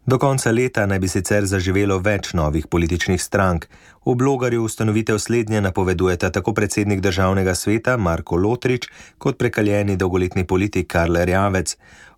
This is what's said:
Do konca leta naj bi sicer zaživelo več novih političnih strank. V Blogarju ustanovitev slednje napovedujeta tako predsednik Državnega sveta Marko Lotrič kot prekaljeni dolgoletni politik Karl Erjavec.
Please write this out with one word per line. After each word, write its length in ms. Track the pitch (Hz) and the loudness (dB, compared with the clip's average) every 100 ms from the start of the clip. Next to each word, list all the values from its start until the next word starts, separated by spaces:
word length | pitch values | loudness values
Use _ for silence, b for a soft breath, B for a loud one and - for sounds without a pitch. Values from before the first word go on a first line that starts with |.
| - | -2
Do 120 | 127 | 2
konca 340 | 143 135 117 | 2 2 0
leta 340 | 113 127 - 101 | 0 0 0 0
naj 140 | 98 | 0
bi 80 | 92 | 0
sicer 380 | 98 87 104 98 | -2 0 0 2
zaživelo 540 | 98 90 95 101 95 | 0 0 2 2 0
več 340 | 101 101 - | 0 -2 -2
novih 340 | 90 76 78 - | 0 0 0 -2
političnih 540 | 87 85 85 - 90 | 0 0 0 0 -2
strank. 460 | - 98 95 85 - b b b - | 0 0 2 0 -4 b b b -2
V 100 | 123 | 2
Blogarju 480 | 135 135 123 117 | 2 2 0 0
ustanovitev 560 | 113 - 110 107 110 107 | -2 -2 0 0 0 -4
slednje 420 | - 117 107 110 | 0 -2 0 0
napovedujeta 680 | 98 95 92 90 92 87 - | 0 0 0 2 0 0 -2
tako 240 | 98 90 | -2 -2
predsednik 480 | 101 101 - 104 98 | -2 -2 0 0 0
Državnega 540 | 95 90 92 95 92 87 | 0 0 0 2 0 -2
sveta 420 | - 110 123 123 | 0 -2 0 0
Marko 380 | 92 82 - - | 0 -2 -2 0
Lotrič 540 | 101 123 127 127 - B B B | 0 0 -2 -4 -6 B B B
kot 200 | 139 - | -4 -2
prekaljeni 600 | 120 - 107 101 101 95 | -2 0 0 2 0 0
dolgoletni 460 | 92 92 92 95 | 0 0 0 -2
politik 440 | 90 92 104 95 90 | 0 0 0 -2 -2
Karl 300 | 87 85 85 | 0 2 2
Erjavec. 600 | 90 95 101 92 85 - B B B | 2 2 2 0 -2 -8 B B B